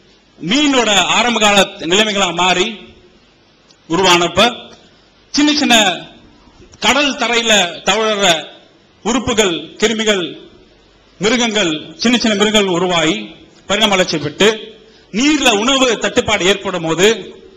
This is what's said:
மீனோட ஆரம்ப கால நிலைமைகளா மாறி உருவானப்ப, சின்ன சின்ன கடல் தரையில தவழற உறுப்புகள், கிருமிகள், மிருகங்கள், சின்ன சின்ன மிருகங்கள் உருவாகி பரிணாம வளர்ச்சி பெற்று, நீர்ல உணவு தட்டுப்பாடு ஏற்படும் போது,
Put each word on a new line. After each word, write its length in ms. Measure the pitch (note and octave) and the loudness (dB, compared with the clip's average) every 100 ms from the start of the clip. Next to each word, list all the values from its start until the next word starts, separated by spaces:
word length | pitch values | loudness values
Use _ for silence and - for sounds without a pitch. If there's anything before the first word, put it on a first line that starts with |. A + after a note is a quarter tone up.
| _ _ _ - D3+ | _ _ _ -12 -4
மீனோட 440 | C4 D4+ C4 G#3+ | 0 2 2 2
ஆரம்ப 500 | G3+ E3 F3+ A#3+ A3+ | 0 0 0 0 2
கால 200 | G#3 G3+ | 2 2
நிலைமைகளா 720 | F#3 - D3+ F#3+ A3 G3+ F#3 | 0 -2 -2 0 0 0 -2
மாறி 440 | E3+ F3+ F3+ G#3+ G#3 - - - _ _ _ _ _ _ _ - | 0 0 2 -2 -6 -16 -20 -20 _ _ _ _ _ _ _ -6
உருவானப்ப, 840 | E3+ F#3 F3 F3 F3+ A#3 A#3 - - - _ _ _ _ | 0 2 2 2 2 0 0 -18 -20 -20 _ _ _ _
சின்ன 280 | - D4 D4 | 0 2 2
சின்ன 420 | B3+ A#3 G3+ E3 E3 - - - - - - - | 2 2 2 -2 -10 -20 -20 -20 -20 -20 -20 -6
கடல் 340 | G#3 B3 C#4+ | 0 0 0
தரையில 680 | A#3 A3+ A#3 A3+ G#3 F3 D3 | -2 -2 -2 2 2 0 -4
தவழற 680 | F3+ G3+ A3 G#3 G3 D#3+ D3 - - _ _ _ | -2 0 0 0 0 0 -4 -18 -20 _ _ _
உறுப்புகள், 580 | F#3 A#3+ A3 A3 G3+ D#3+ | -4 -2 -2 0 0 -2
கிருமிகள், 800 | D3+ - A3 A3 A3 G3+ D#3+ - - - - _ _ _ _ - | -8 -4 -2 -2 -2 -2 -4 -10 -20 -20 -20 _ _ _ _ -6
மிருகங்கள், 760 | G3 B3 A#3 G#3 F3 D3+ B2+ - | -2 0 0 0 -2 -4 -8 -4
சின்ன 220 | A3+ A#3+ | 0 0
சின்ன 180 | A3 G3+ | 0 0
மிருகங்கள் 360 | G#3+ G#3+ G3 | 2 2 0
உருவாகி 640 | E3+ F#3 F3 D#3+ G#3+ G#3 - - _ - | 0 0 0 0 -2 -6 -18 -20 _ -6
பரிணாம 240 | G3+ G#3+ | -2 0
வளர்ச்சி 280 | G3 F3+ E3 | 0 0 -2
பெற்று, 600 | D3 - G3+ A3 - - - - _ | -6 2 2 2 -6 -20 -20 -20 _
நீர்ல 380 | G3 C#4+ D4+ B3+ | -2 0 2 2
உணவு 480 | G#3 A#3 C4+ B3+ G3+ | 0 0 2 2 0
தட்டுப்பாடு 480 | G3+ A3 A#3 G#3 F3+ | -2 -2 0 0 0
ஏற்படும் 360 | G3 G3+ F3+ | -2 -4 -4
போது, 520 | E3 D#3+ G3+ A3 - - - | -2 2 2 2 -4 -18 -20